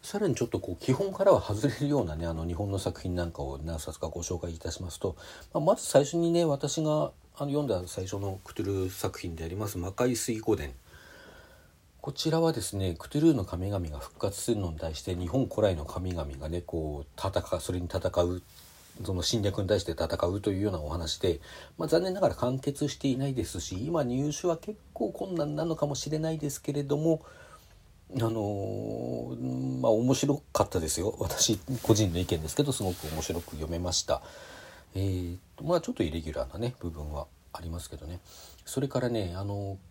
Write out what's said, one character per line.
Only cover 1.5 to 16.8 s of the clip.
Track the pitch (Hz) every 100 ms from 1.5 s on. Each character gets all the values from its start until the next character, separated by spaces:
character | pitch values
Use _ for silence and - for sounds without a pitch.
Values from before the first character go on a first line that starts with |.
| 101 139
れ | -
る | 147
よ | 143
う | 92
な | 78
ね、 | 85
あ |
の、 | 80 82
日 |
本 | 85 101
の | 98
作 | 92 -
品 | 95 90
な | 85
ん |
か | -
を | 69 69
何 | 78 82
冊 | - -
か | 80
ご | 85
紹 | 87 90
介 | 87
い | 82
た | 85
し | 82
ま | 90
す | -
と、 | 98 - - - -
ま | -
あ、 |
ま | 156 214
ず | -
最 | - 143
初 | 170
に | 170
ね、 | 170 165
私 | 139 147 -
が、 | 156 151 151 - - -
あ | 143
の、 |
読 | 143
ん | 143
だ | 95 90
最 | - 95
初 | 101
の | 101 95
ク | - -
ト |
ゥ | 98
ル | 98 92
ー |
作 | - 101 -
品 | 92 80
で |
あ | 82
り | 92
ま | 101
す | 92
魔 | 90
界 | - 123 117
水 | - 110
湖 | 110 98
伝。 | 76 - - - - - - - - - - - _ -
こ | -
ち | 139 165
ら | 160
は | 165
で | 131
す | 95 101
ね、 | 95 85
ク | -
ト | 147
ゥ |
ル | 160
ー |
の | 143
神 | 92 87 95
々 | 101 85
が | 71
復 | - -
活 | 101 95
す | -
る | 107
の | 92
に | 78
対 | 80 76
し |
て、 | - 87
日 | 90
本 | 131 127
古 | -
来 | 107 85
の |
神 | 73 - 90
々 | 87 73 69
が | 73
ね、 | 85
こ | - 85